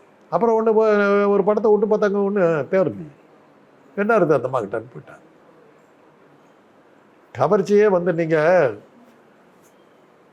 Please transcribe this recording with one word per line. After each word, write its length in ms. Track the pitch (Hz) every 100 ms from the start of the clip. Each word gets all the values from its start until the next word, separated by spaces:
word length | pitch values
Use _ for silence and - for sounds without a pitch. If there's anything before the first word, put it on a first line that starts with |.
| _ _ -
அப்புறம் 240 | 170 226 220
ஒண்ணு 140 | 226
போ-, 560 | 214 220 208 202 202 202
ஒரு 160 | 202
படத்தை 260 | 190 208 214
விட்டு 160 | 208 208
பார்த்தாங்க, 320 | 208 202 202
ஒண்ணு 440 | 196 208 170 160 131
தேர்ந்து 360 | 190 160 104 151 - _ _ _ _ _ _ _ -
என்ன 180 | 208
இருக்கு 200 | 226 160
அந்த 100 | 139
அம்மா 160 | 127 131
கிட்டன்னு 320 | 98 113 117
போயிட்டாங்க. 320 | 156 - - _ _ _ _ _ _ _ _ _ _ _ _ _ _ _ _ _ _ _ _ _
கவர்ச்சியே 540 | - 143 202 190 202 214
வந்து 240 | 180 180
நீங்க 240 | 170 165 160 156 185 135 104 - - - _ _ _ _ _ _ _ _ _ _ _ _